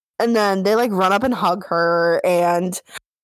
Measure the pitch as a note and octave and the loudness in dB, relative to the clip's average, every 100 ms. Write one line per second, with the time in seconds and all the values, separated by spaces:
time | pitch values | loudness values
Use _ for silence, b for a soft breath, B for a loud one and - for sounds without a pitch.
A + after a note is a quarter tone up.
0 | _ - A#3 A3+ G3+ F#3+ G3 A3 A#3+ F#3+ | _ -4 0 2 0 0 0 0 0 0
1 | F#3 G3+ C4 G3+ F3+ F3+ - E3+ E3+ E3+ | 2 2 0 0 -2 -2 -2 -2 0 2
2 | E3+ E3 F#3 F3 F3 F3 F3+ F3+ - B | 2 0 0 2 2 0 -2 -6 -14 B
3 | - _ | -20 _